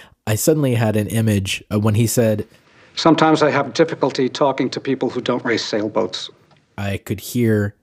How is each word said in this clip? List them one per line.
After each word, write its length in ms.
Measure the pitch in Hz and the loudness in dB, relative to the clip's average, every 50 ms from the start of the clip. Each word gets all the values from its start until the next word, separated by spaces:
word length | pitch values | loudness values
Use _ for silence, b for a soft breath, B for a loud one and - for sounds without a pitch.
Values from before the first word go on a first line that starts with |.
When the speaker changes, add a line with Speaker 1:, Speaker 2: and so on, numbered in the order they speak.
| B B B _ _ | B B B _ _
Speaker 1:
I 100 | - 214 | -4 -2
suddenly 400 | 208 - - 160 156 147 131 123 | 0 2 2 2 2 2 0 0
had 200 | 113 123 107 104 | 0 0 0 0
an 120 | 107 104 - | 0 -2 -2
image 540 | - 113 110 110 107 101 95 98 - - - - | 0 0 2 2 2 2 0 -2 -6 -8 -6 -4
of 140 | 104 107 107 | -2 0 0
when 120 | 110 104 | 2 2
he 120 | 107 120 110 | 2 2 2
said, 400 | - 127 117 110 107 104 - b b b b b b b b b b | 2 2 2 2 2 -2 -4 b b b b b b b b b b
Speaker 2:
"Sometimes 480 | - - 165 156 156 160 160 156 147 151 | 0 2 4 4 6 4 4 4 4 4
I 80 | 147 | 2
have 220 | 131 139 139 123 113 | 2 0 -2 -2 0
difficulty 560 | - 165 156 147 131 - 135 127 - 131 123 | 0 0 0 0 -2 -2 -2 0 0 -2 -2
talking 400 | - - 151 139 135 139 139 120 | 0 0 0 0 0 0 -2 -4
to 100 | - - | -4 -6
people 300 | - - 135 127 - 120 | -4 -4 -4 -2 -2 -4
who 100 | - 123 | -4 -4
don't 240 | 113 - 143 123 - | -4 -2 -4 -2 -2
race 220 | 123 113 101 - | -2 -2 -2 -2
sailboats." 640 | - - 107 104 110 104 104 101 - - - - - - _ _ _ _ _ _ _ _ - | -2 -4 -4 -4 -2 -2 -2 -2 -2 -4 -10 -12 -14 -16 _ _ _ _ _ _ _ _ -8
Speaker 1:
I 180 | 101 101 98 95 | -6 -6 -6 -6
could 220 | - - 113 92 | -6 -8 -8 -8
hear 560 | - - - 123 120 113 110 104 101 101 - _ | -8 -6 -2 0 2 2 4 2 0 -2 -4 _